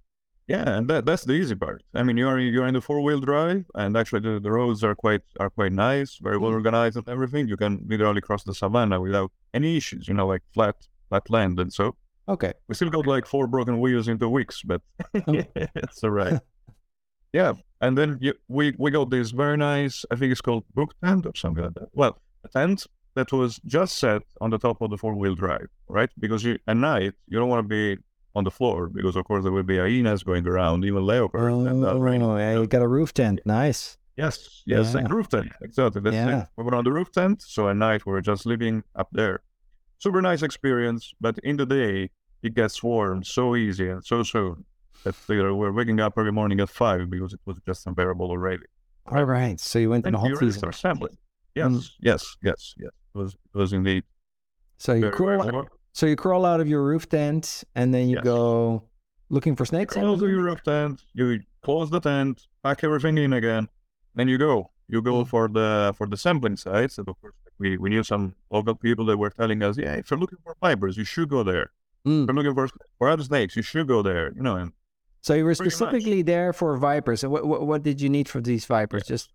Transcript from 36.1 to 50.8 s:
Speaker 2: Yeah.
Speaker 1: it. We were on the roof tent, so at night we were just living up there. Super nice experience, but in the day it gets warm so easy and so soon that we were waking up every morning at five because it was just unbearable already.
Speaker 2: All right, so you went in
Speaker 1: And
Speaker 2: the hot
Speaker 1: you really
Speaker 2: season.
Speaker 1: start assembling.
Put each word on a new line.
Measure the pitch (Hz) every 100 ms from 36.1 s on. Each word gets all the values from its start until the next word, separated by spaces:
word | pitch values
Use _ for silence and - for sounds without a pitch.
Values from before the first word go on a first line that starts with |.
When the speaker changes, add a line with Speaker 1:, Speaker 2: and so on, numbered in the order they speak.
Speaker 2:
Yeah. | 110 123 127
Speaker 1:
it. | 95 -
We |
were | 120 123
on |
the | 120
roof | 156 180
tent, | 180 185 220
so | - - 101
at | 101
night | 110 107 101
we |
were | 98
just | 101 98 117
living | 117 117 110 -
up | - -
there. | 101 107 95 - _ _ _ _ _
Super | 202 185
nice | 185 160
experience, | 151 - 135 123 120 117 - -
but | 113 113
in | 135 143
the | 131
day | 139 110 95 95 - _ _
it | 117
gets | 120 107 -
warm | 120 113 101 95
so | 95 - 123 120
easy | 107 95 92
and | 92 -
so | 120
soon | 107 113 92 82 - _ _ -
that | - - -
we | 104
were | 95 98 101
waking | 107 117 110
up | 107 113
every | 107
morning | 107 104 101
at | 98
five | - 117 92 90
because | 90 92
it | 101
was | 101 90 -
just | 90 95
unbearable | 90 90 90 90
already. | 90 92 90 - _ _ _ -
Speaker 2:
All | 139
right, | 139 127 123 80
so | - 117
you | 113
went | 120
in | -
Speaker 1:
And |
Speaker 2:
the | 104
hot | 127
Speaker 1:
you | 139
really | 123
Speaker 2:
season. | 101
Speaker 1:
start | 85
assembling. | -